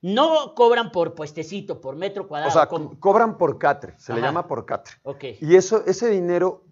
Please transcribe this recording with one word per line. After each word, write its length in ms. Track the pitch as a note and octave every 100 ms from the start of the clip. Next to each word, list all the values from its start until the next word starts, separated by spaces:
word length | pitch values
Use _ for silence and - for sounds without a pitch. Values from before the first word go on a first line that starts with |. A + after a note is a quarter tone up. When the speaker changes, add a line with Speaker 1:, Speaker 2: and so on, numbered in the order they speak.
Speaker 1:
no 540 | C4+ D4 D#4 D#4 C4+ -
cobran 380 | A#3+ A#3+ A3
por 200 | E3+ E3
puestecito, 680 | - D3+ - D3+ G3 - A#2+
por 160 | C3 C#3+
metro 280 | G3 G3 F#3+
cuadrado, 260 | D3 D3+
Speaker 2:
O 20 |
sea, 140 | D#3+ D3
Speaker 1:
¿cómo? 220 | E3 D3+
Speaker 2:
co-, 80 | -
cobran 360 | G3 G3+ A3+ -
por 200 | E3 -
catre, 360 | D3+ C#3 - _
se 160 | -
le 60 | A#2
Speaker 1:
Ajá. 100 | A#2+
Speaker 2:
llama 180 | E3 -
por 180 | B2+ -
catre. 280 | A#2 - -
Speaker 1:
Ok. 220 | C3 C#3 C3+ A2
Speaker 2:
Y 160 | D3+ F#3
eso, 260 | F#3 G#3+ F#3
ese 240 | F#3 A#3
dinero 540 | G3 F3 F3 F#3 - _